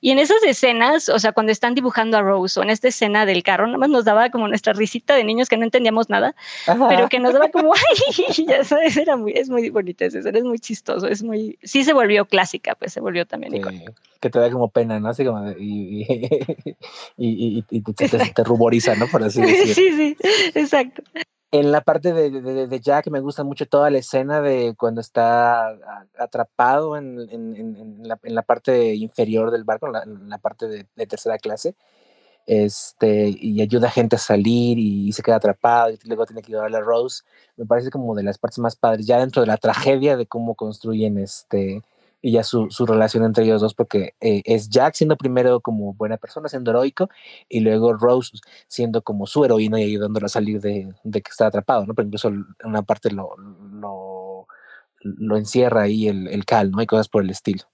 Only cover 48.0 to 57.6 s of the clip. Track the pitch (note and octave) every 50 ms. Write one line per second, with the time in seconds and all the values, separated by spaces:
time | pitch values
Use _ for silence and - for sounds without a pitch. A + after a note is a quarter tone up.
48 | A2+ A#2+ B2 C3 A#2+ - _ A2 _ _ - - _ _ - - A#2+ A#2 A2 A2+
49 | - - G#2+ G2+ G2 G2 - D3+ D3 B2+ A#2 A2 A2 A2 A2 A2 G#2+ G#2 G#2+ G#2
50 | G#2 G#2 G#2+ G#2+ G#2 G2+ - A2+ G#2+ G#2 G#2+ G#2 G2 G#2 G2+ G2+ F#2+ F#2+ F#2+ _
51 | _ A2 G#2+ G#2+ G2+ - - - A2+ A2 G#2+ G3+ - - C3+ A#2 G2+ G2 A2+ A2
52 | A2+ G#2 G#2 G#2 - A#2 G2+ G2+ G2 _ - _ - A2+ G#2+ G#2+ G#2 - - -
53 | _ A2+ G2+ - - - - - G2 G2+ F#2+ F2 G2+ G2+ G2 G#2 G#2 G2+ G2 F#2+
54 | F#2+ F#2+ F#2+ F#2+ F#2+ F#2+ F#2+ F#2+ F#2+ _ - _ _ - - - _ _ _ _
55 | _ G2+ - - A2 A2 G#2 G#2+ G#2+ G#2+ - A#2+ B2 B2 A#2 A2+ G#2 G2+ G#2+ A2
56 | A2 G#2+ G2+ G2 F#2 F2+ - G2+ G2 - B2 A2+ G2+ G2 F#2+ G2+ A#2 G#2+ - G#2+
57 | G#2+ - - A2 G2 F#2+ - - _ - G2+ F#2+